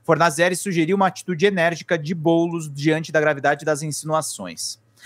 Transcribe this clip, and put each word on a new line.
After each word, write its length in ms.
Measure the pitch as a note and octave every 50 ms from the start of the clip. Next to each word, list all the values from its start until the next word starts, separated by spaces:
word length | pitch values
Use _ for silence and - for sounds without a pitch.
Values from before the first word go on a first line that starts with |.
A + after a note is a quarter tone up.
| _
Fornazieri 520 | - D#3+ D3 E3 E3+ D3 D#3 E3+ F3+ F3+
sugeriu 400 | E3 - G3+ F3+ E3+ E3 D#3+ F#3+
uma 100 | G3 G3
atitude 400 | F#3 - - - - F3+ D3+ F#3
enérgica 500 | G#3 G3+ F3 E3 E3+ E3+ D3+ - - F3
de 180 | E3+ D3 D3+ F#3+
Boulos 560 | E3 D3+ E3 E3 E3 E3+ E3+ E3+ E3+ D#3 D3+
diante 400 | C#3 C#3+ C#3 D#3+ D#3+ D#3+ E3 -
da 80 | D#3 D#3
gravidade 460 | D3+ D3+ D3 C#3 C3+ C#3+ D3+ D3 D#3
das 160 | D#3 D3+ C#3
insinuações. 960 | D#3 D#3 C#3 - - D#3 D#3 D#3 C#3+ - - - G2 F2+ E2 - - - - - _ _ _ _ -